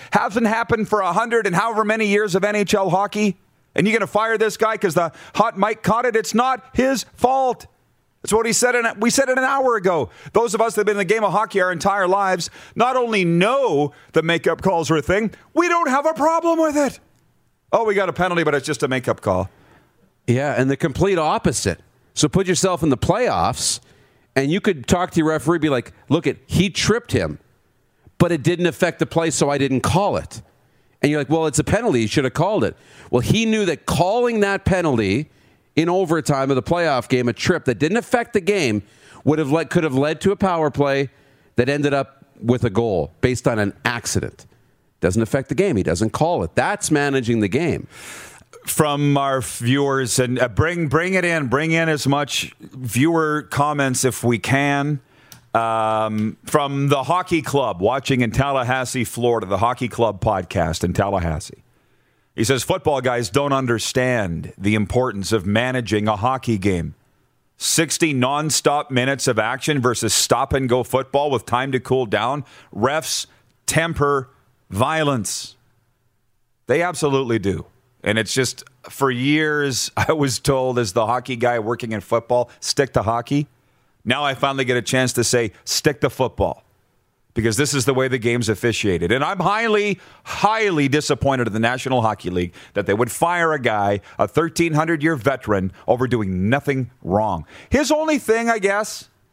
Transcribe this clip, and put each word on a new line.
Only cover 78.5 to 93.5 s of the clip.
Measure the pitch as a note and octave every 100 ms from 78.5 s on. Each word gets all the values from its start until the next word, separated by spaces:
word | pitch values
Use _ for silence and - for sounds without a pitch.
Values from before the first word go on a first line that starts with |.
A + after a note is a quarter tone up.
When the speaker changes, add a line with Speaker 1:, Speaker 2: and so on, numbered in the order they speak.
| - - _ -
Speaker 1:
for | - C3+
years, | B2 C3+ D3+ D#3 D3 C#3+ A#2+ -
<laughs> | -
I | -
was | D#3+ C#3 A2
told | - C3+ C3 B2
as | A2
the | A#2 A2
hockey | B2 A#2+ A#2+
guy | A#2+ A#2+
working | G#2+ A#2+ A#2
in | G#2+
football, | - A#2 - B2 A#2 -
"Stick | - - C3+
to | B2
hockey." | G#2 A#2 - C#3+ D3 _ _ _ _ _
Now | - C3
I | C#3+
finally | C3+ C#3+ C3+
get | B2 B2
a |
chance | - C3 B2+
to | -
say, | A2 B2 A2 -
"Stick | - - D#3 C#3+
to | C#3
football," | - A#2+ - F2+ - _ _ _ _ _ _ _
because | - A2+ G#2
this | D3
is | C#3+
the | C#3
way | C3 C3
the | B2
game's | A#2 A#2+ A2
officiated. | G2+ A#2+ G#2 G#2 F2 E2+
And | B2+
I'm | D#3 F#3+
highly, | F3 G#3+ A3+ G#3+ G#3 F#3 - -
highly | - - G3+ A3 G#3 D#3 C#3
disappointed | D3 C#3+ C3+ C#3 C3 A2+
in |
the | G#2+
National | A2+ B2+ C3 B2+
Hockey | A2 G2+ F2+
League | F2+ F2 - -
that | G2+ F#2
they |
would | G#2 A#2+
fire | - E3+ F3 E3